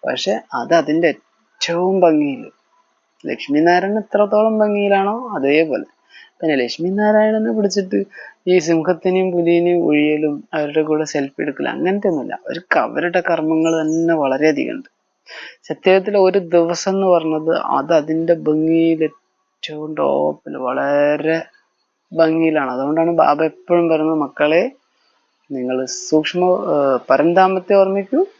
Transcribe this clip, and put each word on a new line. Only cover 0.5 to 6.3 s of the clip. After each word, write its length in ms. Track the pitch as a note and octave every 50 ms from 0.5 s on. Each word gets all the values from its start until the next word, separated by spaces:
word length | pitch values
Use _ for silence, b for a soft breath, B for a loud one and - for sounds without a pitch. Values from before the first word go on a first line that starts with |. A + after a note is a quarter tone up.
| - B2+
അത് 140 | - C#3 E3 E3+
അതിൻ്റെ 280 | D3 D3 D3+ E3 E3+ D#3+ C#3
ഏറ്റവും 800 | - _ _ _ _ _ _ _ _ - - E3+ E3+ F3+ F#3 F#3+ F#3+ F3+
ഭംഗിയിൽ. 380 | E3+ D#3 D3+ D3 D3 C3+ A#2+ A2 - _ _ _ _ _ _ _ _ _ _ _ _ _ _ -
ലക്ഷ്മി 360 | D#3 C3 - - - C#3 D3 D#3+
നാരായണൻ 320 | E3+ F3 F3+ F#3 G3 G#3 G#3+ G#3
എത്രത്തോളം 500 | _ - G3+ G#3 G3 G#3 G#3 G#3+ A3 A3 G#3+
ഭംഗിയിലാണോ 560 | G#3+ G#3 G#3 G3+ G3+ G3+ G3 G3 F#3+ G3+ G#3+ A#3 C4 A#3 G#3
അതേപോലെ. 500 | D#3+ C3+ C#3 C#3+ D#3 E3 D#3 C3+ G2 D#2 _ _ _ B B B B B B